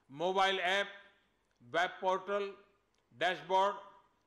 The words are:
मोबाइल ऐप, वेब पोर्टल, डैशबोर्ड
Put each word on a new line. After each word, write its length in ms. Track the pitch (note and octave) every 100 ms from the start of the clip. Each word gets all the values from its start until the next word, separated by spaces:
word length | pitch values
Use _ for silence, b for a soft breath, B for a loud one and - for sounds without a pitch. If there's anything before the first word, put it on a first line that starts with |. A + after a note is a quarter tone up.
| _
मोबाइल 500 | C#3+ F3 F#3+ F#3+ F#3+
ऐप, 280 | F3 G3 G3 - - _ _ _ _ _
वेब 360 | A#2+ D#3 F3+ -
पोर्टल, 520 | F#3+ F#3 - G3+ G3 F#3+ - _ _ _ _
डैशबोर्ड 640 | A#2 E3+ E3 D#3+ F#3+ G3 G3+ - - _ _